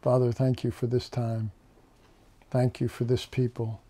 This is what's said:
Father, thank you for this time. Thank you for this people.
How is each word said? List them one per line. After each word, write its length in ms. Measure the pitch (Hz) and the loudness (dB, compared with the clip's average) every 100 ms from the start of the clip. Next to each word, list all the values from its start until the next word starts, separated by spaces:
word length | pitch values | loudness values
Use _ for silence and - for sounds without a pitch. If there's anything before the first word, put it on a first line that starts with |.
Father, 320 | 135 127 123 | 4 4 2
thank 320 | 117 135 120 | 2 2 2
you 60 | 123 | -2
for 160 | - 120 | -2 0
this 240 | 123 - | -2 -2
time. 400 | - 117 113 110 - _ - _ _ - _ _ _ _ | -4 -2 -2 -4 -8 _ -20 _ _ -20 _ _ _ _
Thank 300 | 131 127 - | 0 0 0
you 80 | 123 | -4
for 160 | - | -2
this 220 | 120 123 - | 0 0 0
people. 560 | - 123 - 113 110 | -2 -2 -2 -6 -6